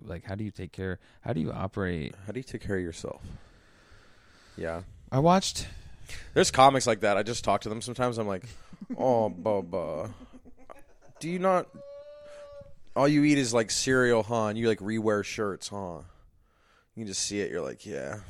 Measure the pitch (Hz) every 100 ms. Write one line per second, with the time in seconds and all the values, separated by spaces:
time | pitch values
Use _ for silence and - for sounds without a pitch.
0 | 85 87 - 98 104 - 90 - 95 90
1 | _ - - 82 76 - 95 104 92 85
2 | 67 - 101 113 - 117 - 95 87 -
3 | - - - - - - _ _ - -
4 | - - _ _ - - 82 85 - -
5 | - 131 165 98 - - - - - -
6 | - - - - - - 135 131 120 104
7 | 104 101 107 117 - 101 107 110 123 120
8 | 123 113 104 95 113 - - - - -
9 | 131 117 104 90 107 101 87 92 78 78
10 | 107 - - - - - 262 - - -
11 | - - 160 180 190 180 - - - -
12 | - - - - - - - - - -
13 | 143 147 147 139 120 117 104 - 135 131
14 | 123 113 104 117 107 110 113 101 98 113
15 | 107 104 - - 104 82 - 101 92 80
16 | - - - _ _ _ _ _ _ 113
17 | 107 92 - 101 92 87 67 60 104 69
18 | 67 104